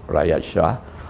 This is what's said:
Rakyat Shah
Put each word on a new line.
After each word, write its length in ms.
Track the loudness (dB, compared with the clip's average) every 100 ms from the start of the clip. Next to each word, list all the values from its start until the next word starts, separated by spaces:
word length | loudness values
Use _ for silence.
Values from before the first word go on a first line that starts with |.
| -2
Rakyat 340 | 2 2 2 0
Shah 260 | 2 2 2 -6 -16 -16